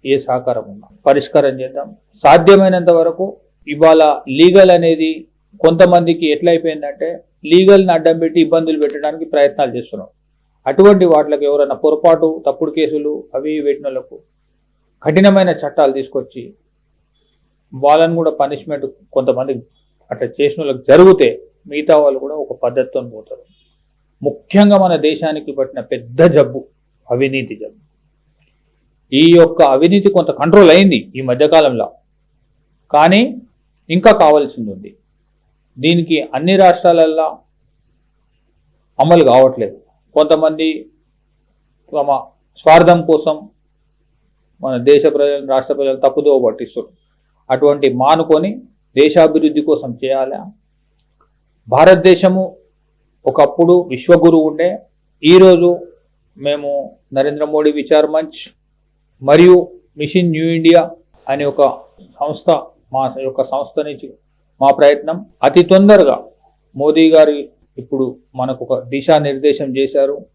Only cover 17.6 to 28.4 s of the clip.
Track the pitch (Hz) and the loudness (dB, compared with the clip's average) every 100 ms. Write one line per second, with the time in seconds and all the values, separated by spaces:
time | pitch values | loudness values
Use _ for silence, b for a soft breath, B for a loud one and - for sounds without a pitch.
17.6 | _ 131 139 151 165 165 160 151 143 147 | _ -4 2 2 2 0 -4 -4 -6 -6
18.6 | 160 147 135 _ _ - 131 123 135 123 | -12 -10 -12 _ _ -4 -4 -4 -6 -10
19.6 | - _ _ _ _ - 120 - 143 143 | -12 _ _ _ _ -10 -10 -4 -4 -4
20.6 | 147 127 - 151 185 185 127 - - _ | -8 -8 2 6 6 4 0 -2 -16 _
21.6 | - 143 151 156 147 135 139 151 139 123 | -12 -8 0 2 2 -2 -10 -12 -12 -8
22.6 | 123 131 127 131 120 110 107 - _ _ | -6 -4 -6 -8 -12 -18 -20 -20 _ _
23.6 | _ _ _ _ _ _ 143 - _ 190 | _ _ _ _ _ _ -10 -10 _ 0
24.6 | 202 202 185 165 151 156 160 151 147 139 | 2 2 0 0 -2 -4 -6 -8 -10 -8
25.6 | 131 127 113 123 117 127 170 151 120 123 | -8 -8 -10 -12 -10 0 2 2 -2 -4
26.6 | - _ _ _ _ 123 135 135 - 107 | -16 _ _ _ _ -6 -4 -6 -10 -14
27.6 | 107 _ _ _ _ _ _ _ | -18 _ _ _ _ _ _ _